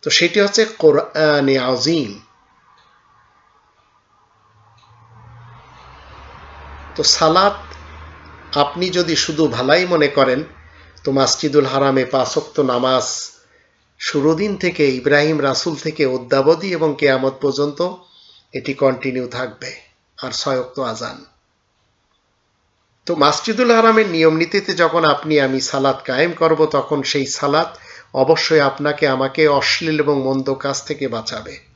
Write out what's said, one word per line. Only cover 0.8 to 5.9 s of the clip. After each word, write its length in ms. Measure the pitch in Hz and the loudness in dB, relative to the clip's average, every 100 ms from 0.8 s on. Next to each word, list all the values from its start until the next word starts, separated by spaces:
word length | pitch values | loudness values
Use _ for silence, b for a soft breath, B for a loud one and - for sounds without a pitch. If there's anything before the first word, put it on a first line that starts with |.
| 160 143 - 156 151 147 135 135 | 4 4 0 0 2 4 2 2
আজিম। 600 | 127 123 143 170 117 104 _ _ _ _ _ _ _ _ _ _ _ _ _ _ _ _ _ _ _ _ _ 107 101 107 107 113 113 113 113 117 117 117 120 120 - - - | 0 -2 0 -2 -2 -8 _ _ _ _ _ _ _ _ _ _ _ _ _ _ _ _ _ _ _ _ _ _ _ _ _ _ _ _ -20 -20 -20 -20 -20 -20 -20 -20 -20